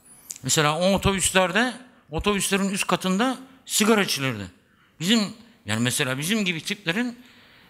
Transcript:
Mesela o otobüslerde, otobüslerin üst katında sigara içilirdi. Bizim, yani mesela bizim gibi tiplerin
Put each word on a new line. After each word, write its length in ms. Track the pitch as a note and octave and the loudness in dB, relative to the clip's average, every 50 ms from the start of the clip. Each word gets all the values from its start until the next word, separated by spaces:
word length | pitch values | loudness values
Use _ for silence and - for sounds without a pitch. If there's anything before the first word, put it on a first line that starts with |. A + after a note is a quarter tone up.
| _ _ _ _ _ - - - - | _ _ _ _ _ -18 -16 -10 -4
Mesela 360 | C3 - D#3+ D3+ D3 D#3 D#3+ | -2 0 2 2 2 2 2
o 140 | F3+ F#3+ G3 | 2 2 2
otobüslerde, 800 | F3+ - G3 G3 F#3 D#3+ - - F#3+ F#3 F3 F3 G#3 A#3+ B3+ G#3+ - - - - - _ - | 4 2 2 2 2 0 2 4 4 2 4 2 2 0 0 -2 -6 -14 -20 -20 -20 _ -10
otobüslerin 580 | D3 D#3+ - G#3 G#3 F#3+ E3+ - F#3+ G3 F#3+ G3 | -8 -2 0 0 0 0 0 0 0 0 0 0
üst 180 | G3+ F#3 - - | -2 -2 -2 0
katında 500 | F#3 E3+ - F#3+ F#3 F#3+ A#3+ C4 B3 - - - - - _ | -2 0 0 0 0 2 2 0 -2 -4 -8 -16 -20 -20 _
sigara 380 | - - - G#3+ G#3 A#3 G#3 F#3 | -4 -2 2 2 4 4 4 2
içilirdi. 440 | - - B2+ C3+ C3 A#2+ G#2 G2 F2 - _ _ _ _ _ _ _ _ - | 0 -2 -2 -2 -4 -4 -4 -8 -10 -12 _ _ _ _ _ _ _ _ -6
Bizim, 340 | D#3 F#3 A#3+ A3+ G3+ F3 - - - - - _ _ | 0 2 2 2 2 0 -4 -10 -20 -20 -20 _ _
yani 140 | G2+ G#2+ A2+ | -4 -2 0
mesela 380 | A#2+ B2 A#2 - D3 B2+ C3 C3+ | 0 0 0 0 -2 -2 -2 -4
bizim 280 | D3+ E3+ A3+ A3 G3+ | -2 -2 -2 -2 0
gibi 160 | F3+ F3 D#3 | -2 -4 -4
tiplerin 580 | - - G#3 - - D#3+ E3 A3 B3 B3 A#3 - - - - - - - - - - - | -6 -8 -8 -6 -4 -4 -2 -2 -2 -4 -6 -10 -18 -20 -20 -20 -20 -20 -20 -20 -20 -20